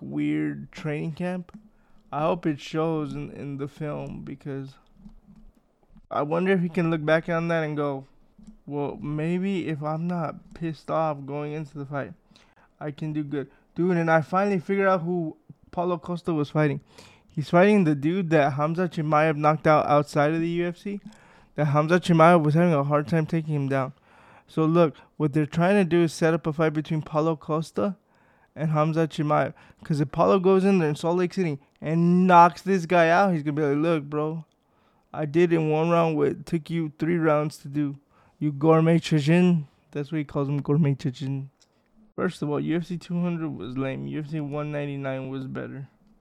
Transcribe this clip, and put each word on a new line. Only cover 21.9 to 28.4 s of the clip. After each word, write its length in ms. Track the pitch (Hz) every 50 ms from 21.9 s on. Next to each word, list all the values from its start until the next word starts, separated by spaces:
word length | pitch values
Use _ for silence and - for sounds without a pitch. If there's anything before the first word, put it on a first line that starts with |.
| 175 180
Chimaev 420 | - - 175 165 160 170 180 170
was 120 | 147 151 143
having 180 | 165 175 175
a 120 | 165 143 139
hard 220 | 143 147 147 151
time 200 | - 170 165 156
taking 280 | 147 - 165 156 156 151
him 140 | 143 139 135
down. 240 | 135 135 131 139 - _ _ _ _ _ _ - - - _
So 180 | _ - 160 160
look, 320 | 156 165 175 170 151 - - - _ _ -
what 160 | 156 151 135
they're 100 | 156 151
trying 300 | 139 - 165 170 180 208
to 100 | 208 190
do 200 | 156 170 175 170
is 80 | 156 -
set 180 | - 175 160
up 140 | 165 165 -
a 80 | 170 147
fight 180 | 160 165 156
between 300 | 147 156 147 - 170 156
Paulo 340 | 143 - - 151 156 165 165
Costa 600 | - - - 151 160 160 - - - 208 202 180 - _ _ _ _ _ _ _ _